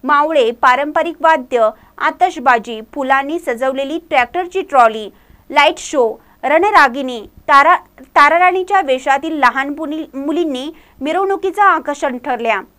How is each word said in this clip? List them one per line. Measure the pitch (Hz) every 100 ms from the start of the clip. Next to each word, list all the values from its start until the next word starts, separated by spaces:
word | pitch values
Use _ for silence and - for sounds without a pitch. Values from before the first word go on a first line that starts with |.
मावळे, | 254 294 302 311 226
पारंपरिक | 240 269 254 294 311 320 320
वाद्य, | 330 320 247 240 220 - _ -
आतषबाजी, | 294 311 359 359 262 240 226 220 220
फुलांनी | 294 262 269 277 339
सजवलेली | 339 233 262 269 277 320 _
ट्रॅक्टरची | 285 240 349 359 370
ट्रॉली, | - 277 233 220 214 _ _ _ _
लाईट | 277 294 330
शो, | - 302 233 - _ _
रणरागिणी, | 262 311 392 403 277 247 262 240 202 -
तारा-, | - 277 294 359 - -
ताराराणीच्या | - - 294 330 359 370 370 392
वेशातील | 294 262 269 277 320
लहान | 311 254 247 277
मुली-, | 285 311 311 311 262
मुलींनी | 285 320 330 254 285 - _ _
मिरवणुकीचं | 277 339 392 392 381 370
आकर्षण | 403 330 - 285 294 247
ठरल्या. | 294 247 233 202 175